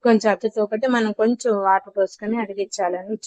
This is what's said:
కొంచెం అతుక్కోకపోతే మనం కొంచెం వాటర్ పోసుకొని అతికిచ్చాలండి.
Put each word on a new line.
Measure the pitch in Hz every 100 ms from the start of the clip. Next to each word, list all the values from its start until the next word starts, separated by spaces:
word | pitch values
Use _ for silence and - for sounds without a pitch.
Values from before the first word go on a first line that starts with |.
కొంచెం | 240 226 220
అతుక్కోకపోతే | 190 220 220 208 220 262
మనం | 247 214
కొంచెం | 208 220 240 240
వాటర్ | 202 196 190 196 202
పోసుకొని | 190 - 208 233
అతికిచ్చాలండి. | 202 202 190 - 180 175 196 220